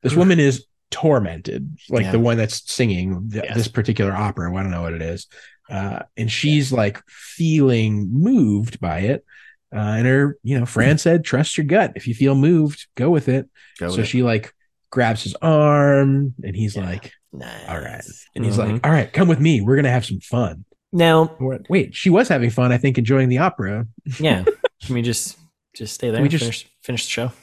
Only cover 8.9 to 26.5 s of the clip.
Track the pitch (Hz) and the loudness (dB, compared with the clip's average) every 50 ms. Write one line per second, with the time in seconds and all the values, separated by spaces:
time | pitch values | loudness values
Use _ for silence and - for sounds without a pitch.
8.9 | 78 82 95 107 143 - _ _ _ - - - _ _ _ _ - 107 107 107 | -4 -2 -2 -2 -2 -2 _ _ _ -20 -20 -20 _ _ _ _ -8 -6 -4 -2
9.9 | 107 110 117 127 131 135 143 143 139 _ _ 117 139 131 120 123 - 113 113 135 | -2 0 2 2 2 2 2 0 -2 _ _ -4 -2 -2 -2 -2 0 2 2 2
10.9 | 151 156 - 170 165 170 156 - - 127 156 - - - 151 139 165 208 196 - | 2 2 2 2 2 2 0 0 0 0 0 0 -2 -4 -2 2 2 2 2 0
11.9 | - - - 120 117 113 131 135 139 139 139 156 175 165 151 147 147 - - _ | -4 -8 -8 -8 -2 0 2 2 4 4 4 4 4 4 2 0 -2 -6 -18 _
12.9 | _ - 123 156 175 156 127 - 127 135 131 _ _ _ _ _ _ - 87 85 | _ -2 0 2 2 2 2 0 -2 -2 -2 _ _ _ _ _ _ -10 -8 -6
13.9 | 92 104 110 110 - 123 127 120 113 107 110 - _ _ _ _ _ _ _ _ | -2 -2 -2 0 0 0 2 2 0 -2 -4 -6 _ _ _ _ _ _ _ _
14.9 | - 127 120 113 113 110 - - - - - 165 156 151 151 147 147 147 143 143 | -2 0 0 0 0 -2 -6 -8 -10 -4 0 2 4 4 4 4 4 4 4 4
15.9 | 139 139 139 139 135 139 143 135 127 - - 101 95 95 110 104 104 101 95 90 | 4 4 4 4 2 2 0 -2 -6 -8 -10 -8 -4 -4 -4 -4 -4 -6 -6 -6
16.9 | 90 95 - - _ _ _ _ - 67 - - 57 - - 85 85 82 - - | -8 -8 -10 -16 _ _ _ _ -18 -18 -16 -16 -16 -16 -12 -12 -10 -10 -10 -12
17.9 | - - - - - - - _ _ - 117 113 107 113 107 107 107 120 127 147 | -14 -16 -16 -18 -20 -20 -20 _ _ -6 -4 -2 0 0 0 0 -2 0 2 2
18.9 | 160 151 113 - - - 190 175 165 120 143 165 160 117 98 107 135 139 139 135 | 4 2 2 0 0 2 4 4 4 4 4 4 4 2 4 2 2 4 4 2
19.9 | 123 127 110 - 107 95 - - - 120 120 90 78 80 98 _ _ _ _ _ | 2 0 -2 -2 -8 -8 -8 -4 -2 -2 -2 -2 -4 -10 -18 _ _ _ _ _
20.9 | - 175 165 165 160 160 160 160 160 - 131 131 131 - - _ 180 190 147 - | 0 2 4 6 6 6 4 2 -2 -6 -6 -6 -6 -6 -6 _ 0 0 0 -2
21.9 | - - - 196 170 196 - - 175 135 120 117 110 - 123 123 123 123 - 139 | -6 -2 2 4 4 4 4 2 2 2 2 0 2 2 2 2 2 2 2 2
22.9 | 127 131 120 110 135 135 131 127 123 127 165 185 - - 104 95 104 107 117 110 | 2 2 2 2 2 2 4 2 2 2 2 0 -2 -4 -6 -6 -4 -6 -8 -8
23.9 | - - _ 156 123 - 156 156 117 92 92 - 415 - - - _ _ - - | -12 -16 _ -12 -10 -2 0 0 0 2 0 -2 -2 0 -6 -6 _ _ -10 -6
24.9 | 127 120 117 120 113 - - - - _ _ _ _ _ _ _ _ - 117 107 | -4 -2 -2 -2 -2 -4 -6 -10 -12 _ _ _ _ _ _ _ _ -16 -14 -14
25.9 | - - - 120 110 113 139 143 160 156 120 117 | -10 -6 -4 -2 0 2 2 2 2 0 -2 -4